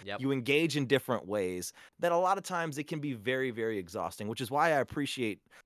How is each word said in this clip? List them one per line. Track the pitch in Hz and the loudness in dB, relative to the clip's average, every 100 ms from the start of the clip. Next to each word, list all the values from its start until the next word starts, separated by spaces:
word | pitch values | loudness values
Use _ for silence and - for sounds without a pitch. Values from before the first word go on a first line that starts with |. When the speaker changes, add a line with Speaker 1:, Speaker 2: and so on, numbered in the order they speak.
| 98 | -8
Speaker 1:
Yep. | 104 | -4
Speaker 2:
you | 135 | 0
engage | 135 120 143 165 147 | 0 2 4 4 2
in | 127 | 4
different | 135 - 117 92 | 2 2 -2 0
ways, | 104 92 90 87 - - - | 0 0 -2 -6 -10 -20 -2
that | 175 | 2
a | 170 | 4
lot | 185 196 | 4 2
of | 180 | -2
times | 180 165 139 | -2 -2 -4
it | 151 | -4
can | 160 | -4
be | 147 | -4
very, | 120 104 131 131 | -4 -2 0 0
very | 113 113 104 | 0 -2 -2
exhausting, | 85 104 82 - 107 | -4 -4 -4 -4 -6
which | 113 | -4
is | 117 | -2
why | 139 165 | 2 4
I | 147 | 4
appreciate, | 120 156 139 - 113 92 _ - | 2 -2 -4 -2 -2 -4 _ -20